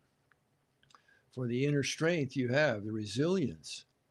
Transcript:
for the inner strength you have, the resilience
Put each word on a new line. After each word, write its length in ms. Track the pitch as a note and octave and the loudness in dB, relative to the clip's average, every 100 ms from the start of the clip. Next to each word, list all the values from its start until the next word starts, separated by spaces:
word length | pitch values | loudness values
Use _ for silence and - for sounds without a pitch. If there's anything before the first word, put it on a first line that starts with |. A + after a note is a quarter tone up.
| - _ _ _ _ _ _ _ _ - _ _ _ | -18 _ _ _ _ _ _ _ _ -20 _ _ _
for 140 | - B2 | -6 -2
the 180 | A#2+ C#3+ | 0 2
inner 180 | C#3+ | 2
strength 540 | C3+ - D#3+ F3 C#3 C#3 | 0 0 0 2 0 0
you 120 | B2 | 2
have, 360 | C3+ D3+ G#2+ G#2 | 4 2 2 -4
the 60 | |
resilience 920 | A2 G#2 G#2+ D#3+ F#3+ C#3 D#2 - - - _ _ | -6 -4 0 0 2 0 -4 -12 -14 -16 _ _